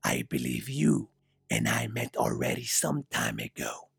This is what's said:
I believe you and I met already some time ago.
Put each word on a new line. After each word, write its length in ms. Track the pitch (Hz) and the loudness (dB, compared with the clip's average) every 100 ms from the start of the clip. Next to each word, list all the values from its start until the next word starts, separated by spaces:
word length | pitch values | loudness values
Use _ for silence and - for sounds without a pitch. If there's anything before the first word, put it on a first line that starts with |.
I 200 | - 127 120 | 0 0 -2
believe 400 | - 127 117 120 | -4 -2 -4 -4
you 400 | 135 151 - 110 _ _ _ _ | 2 4 4 0 _ _ _ _
and 180 | 55 - | 0 2
I 200 | 113 - | 0 0
met 300 | 110 58 - | -2 -4 0
already 480 | 58 - 123 120 | 0 2 0 -2
some 400 | 120 - 151 147 - | 0 0 2 -2 -2
time 280 | - 117 - | -2 0 -2
ago. 500 | - - - - - | -6 -6 -8 -8 -14